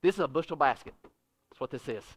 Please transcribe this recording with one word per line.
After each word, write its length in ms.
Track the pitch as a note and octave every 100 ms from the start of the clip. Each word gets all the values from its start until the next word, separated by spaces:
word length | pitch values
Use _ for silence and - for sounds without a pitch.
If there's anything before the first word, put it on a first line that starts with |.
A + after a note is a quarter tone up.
this 140 | F3
is 60 | G3
a 80 | D#3
bushel 280 | C3+ E3 D#3+
basket. 380 | C#3+ B2 - - - _ _ _ _
That's 100 | -
what 100 | B2+
this 180 | C3 -
is. 160 | A2 -